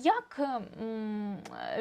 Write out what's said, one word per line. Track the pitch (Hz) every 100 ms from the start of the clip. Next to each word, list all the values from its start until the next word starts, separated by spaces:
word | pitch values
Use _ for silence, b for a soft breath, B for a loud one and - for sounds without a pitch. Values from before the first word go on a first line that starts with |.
як, | 285 453 - -
е, | 277 247 196 -
м, | 220 220 214 208 208 190 - 57 58 71